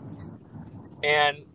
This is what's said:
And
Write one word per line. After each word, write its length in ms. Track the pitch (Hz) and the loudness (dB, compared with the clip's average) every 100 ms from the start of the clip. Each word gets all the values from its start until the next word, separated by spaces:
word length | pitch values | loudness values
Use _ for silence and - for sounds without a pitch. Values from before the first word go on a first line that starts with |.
| - - - - - - - - - - | -6 -14 -14 -16 -16 -16 -14 -16 -18 -2
And 340 | 147 151 147 147 - | 4 6 6 2 -8